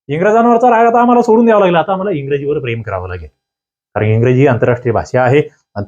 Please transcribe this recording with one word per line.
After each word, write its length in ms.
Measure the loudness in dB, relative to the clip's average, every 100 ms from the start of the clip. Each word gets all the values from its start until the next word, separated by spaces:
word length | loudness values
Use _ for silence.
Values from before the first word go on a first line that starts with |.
| -8
इंग्रजांवरचा 640 | -2 0 2 2 2 2
राग 160 | 2 2
आता 160 | 2
आम्हाला 200 | 2 2
सोडून 240 | 2 2 4
द्यावा 160 | 2
लागला, 180 | 2 0
आता 140 | -2
आम्हाला 180 | -4 -4
इंग्रजीवर 480 | -6 -4 -4 -4 -4
प्रेम 220 | -4 -8
करावं 260 | -6 -8 -8
लागेल. 200 | -12 -14 _ _ _ _ _ _ -4
कारण 100 | 0
इंग्रजी 340 | 2 2 2
ही 80 | 2
आंतरराष्ट्रीय 460 | 2 0 -2 -2
भाषा 280 | -4 -2 -2
आहे 200 | 2 0 0 _ _
आणि 100 | -12